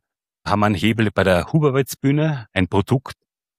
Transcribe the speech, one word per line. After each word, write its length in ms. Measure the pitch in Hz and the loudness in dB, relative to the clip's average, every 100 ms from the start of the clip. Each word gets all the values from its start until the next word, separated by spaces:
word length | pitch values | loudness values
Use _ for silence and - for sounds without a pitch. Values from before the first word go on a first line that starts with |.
| _ _ _ _ - | _ _ _ _ -4
haben 160 | 101 | 0
einen 120 | 104 92 | 0 2
Hebel 360 | 101 113 107 | 0 0 0
bei 140 | - 95 | 2 2
der 260 | 87 80 | 2 0
Hubarbeitsbühne, 960 | 160 151 131 135 - 135 147 156 139 107 | 0 2 0 -2 -4 -2 0 -2 -4 -6
ein 160 | 95 92 | -4 0
Produkt, 460 | 101 - 131 - - _ _ _ | 0 0 -2 -4 -18 _ _ _